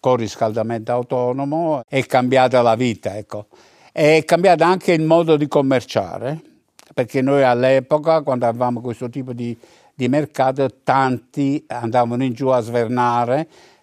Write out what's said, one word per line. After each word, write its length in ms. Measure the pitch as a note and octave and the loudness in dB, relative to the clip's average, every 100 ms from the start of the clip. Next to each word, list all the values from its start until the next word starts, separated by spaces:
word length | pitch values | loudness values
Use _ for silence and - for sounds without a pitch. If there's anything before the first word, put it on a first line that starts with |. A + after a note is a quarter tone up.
con 160 | B2+ B2 | 0 0
riscaldamento 720 | A2 - A2+ A2 A2+ A#2 A2 | -2 -4 -4 -2 -4 -6 -4
autonomo, 920 | A#2+ A#2+ B2+ B2 B2+ C#3 D3+ E3+ D3 A#2 | -6 -4 -4 -2 -4 -6 -4 -4 -4 -4
è 180 | C#3 | -6
cambiata 560 | B2+ C3 B2+ C3 B2+ B2 | 0 0 2 4 4 4
la 140 | A#2+ | 4
vita, 420 | A2+ B2 G#2+ - G2+ | 2 0 -2 -8 -10
ecco. 300 | G2+ G#2 G#2 _ _ _ _ | -12 -14 -16 _ _ _ _
È 320 | - D3+ D#3 | 0 4 4
cambiato 400 | D3+ E3+ F#3 E3+ | 4 2 4 4
anche 260 | E3 F#3 - | 4 2 2
il 120 | E3+ | 0
modo 340 | D#3+ E3 E3 D#3 | 4 2 4 2
di 100 | D3 | 2
commerciare, 960 | D3 C3+ C3+ A2+ - F#2+ F2 A#2 D#3 - _ _ _ _ | 0 2 0 -2 -4 -4 -8 -8 -8 -12 _ _ _ _
perché 300 | - B2 C3+ | -6 -4 -2
noi 220 | C3 C#3+ | 0 2
all'epoca, 800 | C3 A#2+ B2+ C3+ B2+ D3+ D3+ D#3+ | 2 4 4 2 2 -2 2 0
quando 240 | D3 B2 A#2+ | 0 -2 -2
avevamo 340 | A#2+ B2 A#2+ | -2 -2 -4
questo 280 | B2 A2+ B2+ | -8 -8 -8
tipo 240 | C3 B2+ | -10 -10
di, 240 | A#2+ A#2+ A#2 - _ _ | -8 -8 -10 -16 _ _
di 140 | _ B2 | _ -2
mercato, 600 | C#3+ D3 - C3 C3+ C3+ - | 0 -2 -2 -2 0 -4 -4
tanti 840 | - C3+ C3+ B2 _ - C#3 C#3 - | 0 2 2 -2 _ -4 -2 -2 -6
andavano 560 | A#2+ A#2+ A#2+ A#2+ A#2+ | -8 -2 0 0 0
in 80 | C3+ | -4
giù 160 | A#2 C3+ | -2 0
a 100 | B2+ | 0
svernare, 880 | A2+ A#2+ A2+ B2 B2 A#2+ A#2+ C3 D#3+ _ _ _ | 0 -2 -2 0 0 0 0 -2 -4 _ _ _